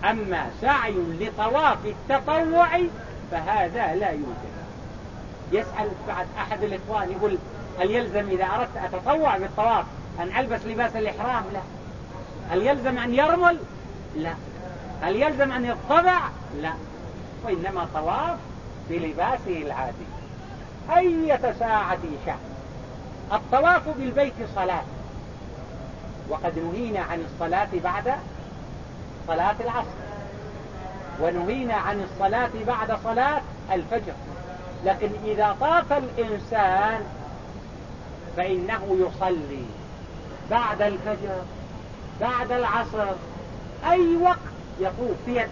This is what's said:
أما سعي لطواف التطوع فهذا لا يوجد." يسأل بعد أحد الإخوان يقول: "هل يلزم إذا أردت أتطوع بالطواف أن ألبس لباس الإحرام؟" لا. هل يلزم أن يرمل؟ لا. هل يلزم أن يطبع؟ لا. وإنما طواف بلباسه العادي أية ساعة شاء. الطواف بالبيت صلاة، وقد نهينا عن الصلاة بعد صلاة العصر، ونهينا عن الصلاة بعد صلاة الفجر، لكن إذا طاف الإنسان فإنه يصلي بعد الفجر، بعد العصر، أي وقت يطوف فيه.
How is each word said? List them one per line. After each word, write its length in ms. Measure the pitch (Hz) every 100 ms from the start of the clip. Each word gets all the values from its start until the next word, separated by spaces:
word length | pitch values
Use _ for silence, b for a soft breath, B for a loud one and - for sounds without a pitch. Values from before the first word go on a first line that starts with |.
| 196
أما 400 | 226 202 175 143 -
سعي 340 | 240 285 226 190 170 165
لطواف 580 | 202 - 214 269 311 233 214
التطوع 840 | 208 - 269 277 320 330 330 339 339 349 - - - -
فهذا 640 | 170 160 208 180 165 190 190
لا 140 | 202
يوجد." 500 | 151 139 117 - - - - - - - - - - -
يسأل 400 | 190 220 - 214 190 -
بعد 200 | 175 185 -
أحد 260 | 196 208
الإخوان 480 | 202 190 196 214 185
يقول: 260 | 190 208 185 - - - -
"هل 120 | 190
يلزم 380 | 233 233 202 202
إذا 160 | 185 190
أردت 480 | 214 240 - 185
أتطوع 440 | 185 214 302 302 196
بالطواف 480 | 190 - 220 220 - - - 165
أن 180 | 175 208
ألبس 260 | 254 226 208
لباس 300 | 220 233 220
الإحرام؟" 480 | 214 - 226 240 190
لا. 80 | 196 190 - - - - - - - -
هل 160 | 175 226
يلزم 300 | 285 247 247
أن 160 | 240
يرمل؟ 460 | 247 302 349 349 339 - - - - - 151
لا. 180 | 165 160 - - - - - -
هل 140 | 160 208
يلزم 360 | 294 269 277
أن 140 | 254 240
يطبع؟ 540 | 233 - 302 359 359 277 - - 143
لا. 120 | 160 165 - - - - - - 233
وإنما 420 | 180 180 190 170
طواف 440 | 156 160 220 330 339 - - - - -
بلباسه 720 | 170 165 151 190 254 214 170 147
العادي 400 | 127 131 - - - - - - - - - - 339
أية 560 | 370 330 320 262 247 -
ساعة 400 | 226 220 185 180 170 143 -
شاء. 120 | 139 - - - - - - - - -
الطواف 560 | 214 - 254 320 359 311 311
بالبيت 360 | 262 254 285 226 214 202
صلاة، 260 | 185 170 139 - - - - - - - - - - - - - -
وقد 300 | 156 175 165
نهينا 400 | 165 190 240 202
عن 240 | 156 170 156
الصلاة 340 | - 165 180 208 185
بعد 300 | 175 190 208 277 - - - - - - - - - - -
صلاة 280 | 165 180 214
العصر، 400 | 233 240 214 - - - - - - - - - - - - -
ونهينا 520 | 165 175 175 254 247
عن 280 | 214 196 208
الصلاة 480 | 185 - 196 220 247 233 220
بعد 300 | 226 214 214
صلاة 380 | 226 233 269 294 - - -
الفجر، 420 | 190 151 233 185 143 - - - - - - 185
لكن 240 | 196 214 208 214
إذا 300 | 208 208 196
طاف 320 | 277 339 -
الإنسان 1080 | 285 254 226 220 208 - 220 196 185 214 226 208 - - - - - - - - - - - 170 170
فإنه 600 | 185 185 185 220 196 185
يصلي 680 | 185 - 185 175 143 139 117 104 - - - - - - -
بعد 300 | 220 226 208
الفجر، 600 | 208 190 196 208 202 185 180 - - - - - - -
بعد 300 | 226 254 247
العصر، 560 | 247 240 220 220 214 202 185 - - - - - - 320
أي 260 | 359 339 339
وقت 220 | 359 359 - - - -
يطوف 380 | 370 370 247 185 254
فيه. 220 | 240 220